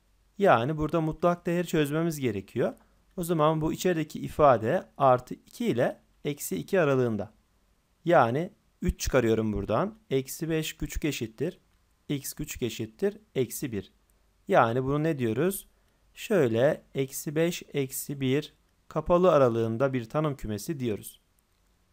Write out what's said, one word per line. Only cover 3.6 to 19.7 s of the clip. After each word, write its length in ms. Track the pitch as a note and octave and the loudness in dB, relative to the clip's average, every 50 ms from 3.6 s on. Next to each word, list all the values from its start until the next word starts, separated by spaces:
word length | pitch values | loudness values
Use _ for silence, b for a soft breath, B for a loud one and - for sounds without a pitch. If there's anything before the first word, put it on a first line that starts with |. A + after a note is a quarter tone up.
bu 120 | D#3 D#3+ - | -2 -4 -4
içerideki 460 | - - F#3 F3+ D#3+ D3+ - - - | -2 -2 0 0 0 -2 -6 -8 -10
ifade 640 | C#3 C3+ - - D3+ C#3+ B2+ G#2+ G#2+ A2+ D#3+ F#3+ - - _ | -10 -6 2 6 6 6 6 6 2 0 -2 -2 -4 -8 _
artı 360 | - C#3 C3+ B2+ B2 - - - | 2 4 4 4 4 0 -6 -14
iki 320 | - _ - - - A#3+ | -14 _ -18 -12 -4 -4
ile 360 | A3 C#3+ A#2 C3+ F#3+ - - _ _ _ _ - | -2 0 0 0 0 -2 -6 _ _ _ _ -8
eksi 300 | D3+ D3 - - - F#3+ | -8 -8 -8 -8 -8 -6
iki 240 | F3+ D3+ - G3 F#3+ | -8 -4 0 0 2
aralığında. 540 | E3 C#3+ C3+ C3 B2 A#2+ A2 G2 F#2 - - _ _ _ _ _ _ _ _ _ _ _ _ _ - | 4 4 4 2 2 0 0 -4 -6 -10 -14 _ _ _ _ _ _ _ _ _ _ _ _ _ 0
Yani 480 | D#3+ E3+ D#3 B2+ A2+ A#2+ C#3+ F3 - - _ _ _ _ _ | 4 6 6 6 4 2 -2 -4 -6 -10 _ _ _ _ _
üç 180 | - F3+ - - | -4 -4 -4 -4
çıkarıyorum 540 | - - - C3 A#2 A2 A2+ A2 A2 G#2+ G#2 | -4 0 2 2 4 4 2 2 0 -2 -2
buradan. 460 | G2+ G2+ G#2 G#2+ A#2+ F3 G#3 A3 - _ - | -4 -2 -2 0 0 -2 -2 -6 -12 _ -4
Eksi 400 | C3+ C3+ C3 - - - D#3+ D#3 | -4 -4 -4 -6 -8 -8 -6 -4
beş 280 | E3 D#3 D#3 D#3 - | -2 -2 -4 -4 -8
küçük 280 | - D#3 C#3+ - - - | -8 -10 -8 -6 -4 -4
eşittir, 540 | D3+ C3+ - A#2+ A2 - - B2+ F3 - - _ _ _ _ _ _ _ _ _ - | -4 -4 -4 -8 -8 -6 -6 -6 -6 -6 -10 _ _ _ _ _ _ _ _ _ -6
x 240 | D3 C#3 C3+ - - | -6 -6 -6 -10 -12
küçük 280 | - D3+ - - - | -10 -12 -12 -8 -6
eşittir 560 | B2+ A2+ A2+ - A2+ G#2+ - - G3 G#3 G#3 - - _ - | -6 -6 -4 -6 -8 -10 -6 -4 -4 -4 -4 -6 -14 _ -4
eksi 360 | C#3 B2+ A2 - - - C#3 | -4 -4 -4 -4 -8 -8 -6
bir. 220 | A2+ G2 F#2+ - _ _ _ _ _ _ _ _ _ _ _ | -6 -8 -8 -10 _ _ _ _ _ _ _ _ _ _ _
Yani 360 | - G3 E3 B2 A2+ A#2 C3+ C3 | 2 4 4 4 4 2 0 -2
bunu 200 | C3 C#3+ D3 D3+ | 0 -2 0 0
ne 160 | E3 D#3+ C3+ | -2 -2 -2
diyoruz? 480 | B2 A2 A2 A#2+ D#3 F#3 G3 - - _ _ _ _ _ _ _ _ _ _ | -2 -2 0 0 0 -2 -2 -6 -12 _ _ _ _ _ _ _ _ _ _
Şöyle 720 | - - - A3 F3+ C#3+ A#2 A2 A2+ B2+ D3+ - - - _ - | -16 -4 0 2 2 4 4 4 2 2 2 0 -2 -8 _ -6
eksi 420 | - C3+ C3 - - - E3 D3 | -6 -6 -4 -6 -8 -10 -4 -2
beş, 280 | D#3+ E3 E3+ E3+ - - - - | 0 0 0 -2 -4 -10 -6 -4
eksi 480 | D3 C3+ C3 - - - - D3 C#3 | -4 -4 -4 -6 -10 -10 -8 -6 -2
bir 320 | C3+ B2+ C3 D3 D3 - - _ _ _ _ _ _ | 0 0 0 0 -2 -6 -12 _ _ _ _ _ _
kapalı 440 | - - D#3 D3+ - F3 F3 F3+ F#3 | -8 -8 -6 0 2 2 4 6 6
aralığında 640 | D#3+ D3 C3+ B2 A2+ A#2 A2+ A2+ | 6 6 6 6 4 2 0 0